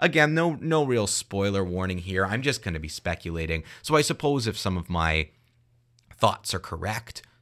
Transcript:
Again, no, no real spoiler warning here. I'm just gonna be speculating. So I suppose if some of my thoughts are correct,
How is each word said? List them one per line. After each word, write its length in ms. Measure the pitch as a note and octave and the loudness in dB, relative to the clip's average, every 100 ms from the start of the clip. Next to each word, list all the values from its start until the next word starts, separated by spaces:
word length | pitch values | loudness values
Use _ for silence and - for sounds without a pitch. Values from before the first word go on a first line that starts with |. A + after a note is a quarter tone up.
Again, 340 | F3 D#3 D3+ | 2 4 4
no, 240 | D#3+ E3+ D3+ | 4 2 0
no 240 | D#3+ D#3+ | 0 2
real 220 | C#3+ A#2+ G2+ | 2 2 2
spoiler 560 | - - G2 G2 G2 | -2 -2 0 2 2
warning 360 | F#2 F2+ F#2 F2+ | 0 -2 -2 -4
here. 260 | F2+ F#2 F#2+ | -2 0 0
I'm 160 | A2 | 0
just 200 | C3+ B2 | 0 -2
gonna 180 | G#2 E2 | -4 -6
be 80 | D#2 | -6
speculating. 760 | - F2+ E2+ E2+ E2 D#2+ D#2+ - - | -6 -4 -4 -4 -4 -2 -4 -6 -12
So 120 | - | 0
I 80 | D3+ | 2
suppose 440 | D3 E3 D3 C#3+ A2 | 2 0 0 0 0
if 120 | G2 | -2
some 180 | G#2+ F#2 | -2 -2
of 140 | E2+ | 0
my 380 | F2 D#2+ D#2+ D#2+ _ _ _ _ _ _ _ _ | 0 2 2 -2 _ _ _ _ _ _ _ _
thoughts 400 | - G#2+ F#2 - | 0 0 2 -4
are 40 | F#2 | -8
correct, 640 | - E2 F2 A2 - - - _ | -6 -8 -6 -6 -10 -18 -20 _